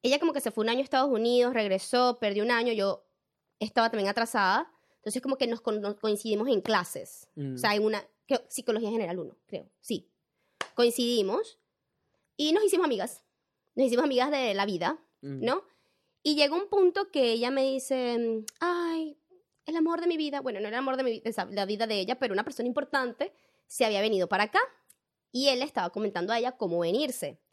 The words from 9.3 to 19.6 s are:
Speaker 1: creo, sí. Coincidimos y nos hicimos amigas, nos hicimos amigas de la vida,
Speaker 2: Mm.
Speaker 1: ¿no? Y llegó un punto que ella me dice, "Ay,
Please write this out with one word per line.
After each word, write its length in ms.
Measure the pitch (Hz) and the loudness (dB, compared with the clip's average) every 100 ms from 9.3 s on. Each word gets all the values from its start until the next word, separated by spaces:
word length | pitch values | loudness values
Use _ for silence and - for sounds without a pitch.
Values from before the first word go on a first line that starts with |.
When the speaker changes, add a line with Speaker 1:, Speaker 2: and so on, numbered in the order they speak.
| - _ | -14 _
Speaker 1:
creo, 240 | 190 - _ | -12 -12 _
sí. 300 | - 202 - _ _ _ _ _ - | -8 -8 -8 _ _ _ _ _ -8
Coincidimos 840 | - 240 240 240 240 190 247 440 - _ _ _ _ _ _ _ - | 2 2 2 0 2 0 -2 -4 -12 _ _ _ _ _ _ _ -4
y 160 | 302 | 0
nos 120 | 349 | 2
hicimos 220 | 427 359 330 | 4 2 2
amigas, 380 | 220 185 - _ _ _ _ _ - | 0 -4 -8 _ _ _ _ _ 0
nos 100 | 262 | 2
hicimos 180 | 240 294 | 4 2
amigas 260 | 247 262 | 2 2
de 220 | 294 247 | 2 0
la 120 | 196 202 | 0 0
vida, 320 | 175 175 311 _ _ | 0 -2 -4 _ _
Speaker 2:
Mm. 220 | 139 139 226 | -10 -4 -2
Speaker 1:
¿no? 180 | 330 - _ _ _ _ _ | -2 -4 _ _ _ _ _
Y 120 | - 294 | -2 2
llegó 200 | 285 339 | 2 2
un 120 | 392 | 0
punto 400 | 403 359 370 403 | 4 4 2 -2
que 220 | 285 247 | 0 2
ella 180 | 226 240 | 2 0
me 120 | 269 | 0
dice, 800 | 269 262 - 262 247 233 233 220 214 _ | 0 -2 -2 -2 0 0 0 -2 -6 _
"Ay, 580 | 339 349 339 330 311 294 _ _ _ _ | -2 -2 -2 -4 -6 -10 _ _ _ _